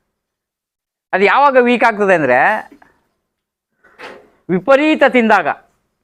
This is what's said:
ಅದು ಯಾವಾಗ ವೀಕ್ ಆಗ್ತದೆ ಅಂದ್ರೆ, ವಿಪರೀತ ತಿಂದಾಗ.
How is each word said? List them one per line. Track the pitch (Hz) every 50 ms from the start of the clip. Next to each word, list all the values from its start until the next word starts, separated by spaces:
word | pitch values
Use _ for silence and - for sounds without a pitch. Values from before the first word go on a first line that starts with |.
| _ _ _ _ _ _ _ _ _ _ _ _ _ _ _ _ _ _ _ _ _ _ -
ಅದು | 185 202
ಯಾವಾಗ | 196 190 247 285 285 254 254
ವೀಕ್ | 247 240 247 226 247
ಆಗ್ತದೆ | 233 220 196 208 190 185
ಅಂದ್ರೆ, | 165 151 127 123 127 151 185 214 - - - - - _ _ _ _ _ _ _ _ _ _ _ _ _ _ _ _ _ _ _ _ _ _ _ - - - - - - _ _ _ _ -
ವಿಪರೀತ | 175 180 180 269 269 269 302 311 311 - 294 269
ತಿಂದಾಗ. | - 254 226 214 214 190 160 139 - - _ _ _ _ _ _ _ _